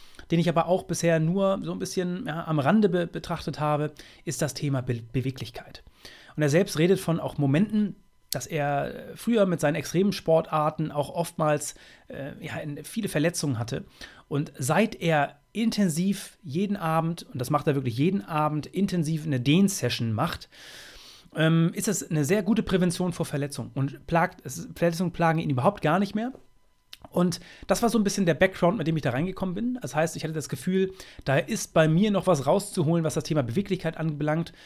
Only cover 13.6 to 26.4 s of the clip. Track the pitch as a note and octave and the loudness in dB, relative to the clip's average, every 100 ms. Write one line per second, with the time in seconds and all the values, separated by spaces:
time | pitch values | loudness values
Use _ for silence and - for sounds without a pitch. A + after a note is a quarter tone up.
13.6 | A2+ C#3+ - - - - _ C#3+ D#3 - | -4 -6 -8 -16 -20 -20 _ -4 -4 -6
14.6 | C3 D#3 A3 - E3 D#3 C#3+ - _ G3+ | 0 2 2 0 0 2 2 -4 _ -2
15.6 | A3+ - G3 D3+ F#3+ G3 - - F3 C#3+ | 0 2 2 2 0 -2 -6 -16 -8 -4
16.6 | G3 G3+ D#3+ D#3+ E3 E3+ - - B2 G3 | -2 -2 0 0 0 -4 -8 -8 -2 0
17.6 | - C#3 C3 A2+ D#3+ G3 - D#3 D3+ D3+ | 2 0 -2 0 0 0 -2 -2 0 -2
18.6 | - - G3 F3+ D#3 D#3+ D#3 C3 B2 D#3+ | -4 -2 0 0 0 -2 -2 0 4 6
19.6 | G3 F#3+ B2 - A#2 A2 E3 - - - | 6 2 -2 -2 -2 0 -2 -4 -12 -20
20.6 | - - - - - - - - D#3 E3 | -20 -20 -20 -20 -20 -20 -10 0 4 4
21.6 | E3 G#3+ G3+ F3 - D#3 C#3 G#3 G#3 A3 | 4 0 -2 -2 -2 0 2 2 2 0
22.6 | G#3+ F#3 F3+ E3+ F3+ E3+ E3 D3 C#3+ - | 2 2 2 0 -2 -2 -4 -4 -4 -6
23.6 | A#2 B2+ C3 - - E3 E3+ - - B2+ | -8 -4 -4 -4 -2 0 0 -2 -12 -12
24.6 | - - E3+ E3 F3+ - E3+ D#3+ D3 C3 | -12 -2 0 2 -2 0 2 2 0 2
25.6 | D3 G3+ D#3 E3+ G3 G#3+ A#3+ C4 | 2 2 2 2 0 -2 -6 -10